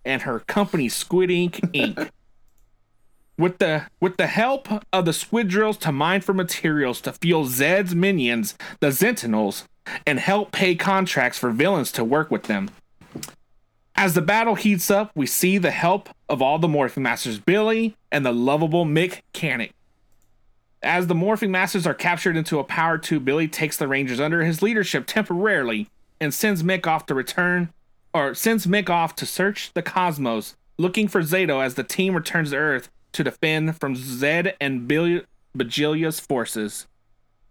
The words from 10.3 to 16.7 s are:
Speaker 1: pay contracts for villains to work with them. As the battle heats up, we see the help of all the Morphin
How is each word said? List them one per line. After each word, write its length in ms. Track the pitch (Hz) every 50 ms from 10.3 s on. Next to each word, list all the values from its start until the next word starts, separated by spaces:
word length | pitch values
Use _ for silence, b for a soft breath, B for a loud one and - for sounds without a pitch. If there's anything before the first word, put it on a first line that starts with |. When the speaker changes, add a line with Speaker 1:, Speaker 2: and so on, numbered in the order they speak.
| 196 208 202 -
Speaker 1:
pay 220 | - - 196 180 175
contracts 640 | 170 - 196 190 190 185 175 - 147 127 123 - -
for 100 | 127 123
villains 400 | 110 120 151 190 202 156 120 -
to 120 | - - 117
work 260 | 113 139 156 151 -
with 120 | 117 104
them. 260 | - - 107 98 95 104 - - _ _ _ _ - - - - - - - _ _ _ _ _ _ _ _ _ _ _ -
As 180 | - 196 185
the 80 | 156 180
battle 360 | 160 175 208 226 233 233 202
heats 340 | - - 208 202 170 - -
up, 200 | 202 202 214 208 -
we 100 | 156 135
see 300 | - - - 180 185 196
the 140 | 202 175 147
help 400 | 123 - - 170 190 202 - - - _ _ -
of 140 | 151 123
all 160 | 131 135 151 160
the 100 | 170
Morphin 340 | 160